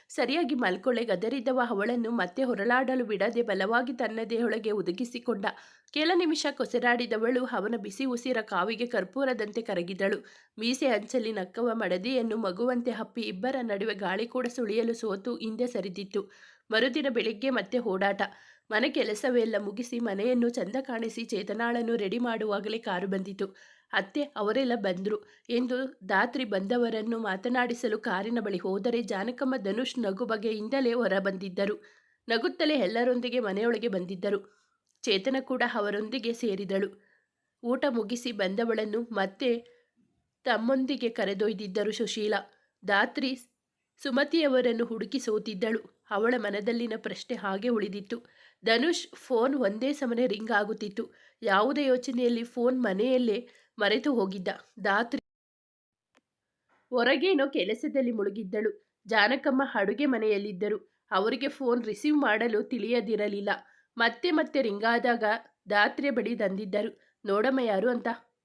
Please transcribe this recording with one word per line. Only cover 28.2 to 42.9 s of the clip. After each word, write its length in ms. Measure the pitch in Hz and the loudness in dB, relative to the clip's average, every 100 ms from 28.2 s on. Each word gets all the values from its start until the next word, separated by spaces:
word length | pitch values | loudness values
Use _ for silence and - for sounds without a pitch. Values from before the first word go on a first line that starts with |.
| 208 240 | 0 -2
ಬಳಿ 180 | 208 185 | -2 -2
ಹೋದರೆ 440 | 190 196 240 233 | -2 -2 0 0
ಜಾನಕಮ್ಮ 540 | 208 196 214 247 269 262 | -2 -4 -4 -2 -2 -2
ಧನುಷ್ 420 | 196 202 262 - | -2 -2 -4 -2
ನಗು 260 | 208 190 | -4 -2
ಬಗೆಯಿಂದಲೇ 680 | 240 220 220 220 214 269 247 | -2 -2 -2 -4 -2 0 2
ಹೊರ 200 | 233 214 190 | 2 2 2
ಬಂದಿದ್ದರು. 640 | 190 190 196 180 202 208 - _ _ _ - | 0 -2 -6 -2 -2 -2 -8 _ _ _ -2
ನಗುತ್ತಲೇ 460 | 226 349 - 311 | 0 0 0 2
ಎಲ್ಲರೊಂದಿಗೆ 680 | 294 190 226 247 247 247 247 | 2 2 2 2 2 0 0
ಮನೆಯೊಳಗೆ 480 | 208 190 233 220 233 | 0 0 0 0 0
ಬಂದಿದ್ದರು. 760 | 190 180 190 202 202 - _ _ _ _ _ | -2 -4 -4 -2 -2 -4 _ _ _ _ _
ಚೇತನ 340 | - 196 226 262 | 0 2 2 -2
ಕೂಡ 220 | 262 254 240 | 0 0 0
ಅವರೊಂದಿಗೆ 580 | 233 208 202 220 254 226 | 0 -2 -2 -2 -4 -4
ಸೇರಿದಳು. 720 | 226 226 190 190 196 196 - _ _ _ _ _ _ | -2 -2 -2 -2 0 -2 -6 _ _ _ _ _ _
ಊಟ 220 | 240 254 285 | -2 0 0
ಮುಗಿಸಿ 440 | 233 208 240 247 | 0 -2 -4 -6
ಬಂದವಳನ್ನು 680 | 202 190 202 233 214 214 214 | -2 -2 0 0 0 0 -2
ಮತ್ತೆ 560 | 233 208 190 - 262 233 - - _ _ _ _ _ _ | -4 -2 -2 0 0 0 -4 -20 _ _ _ _ _ _
ತಮ್ಮೊಂದಿಗೆ 640 | 254 214 226 262 262 262 233 | 0 0 2 2 2 0 -2
ಕರೆದೊಯ್ದಿದ್ದರು 840 | 233 196 190 214 196 208 196 208 | -2 -2 0 0 -2 -4 -2 -2
ಸುಶೀಲ. 420 | 214 208 220 208 202 - _ _ _ | -2 -2 -2 0 -2 -4 _ _ _
ಧಾತ್ರಿ 520 | 190 | 0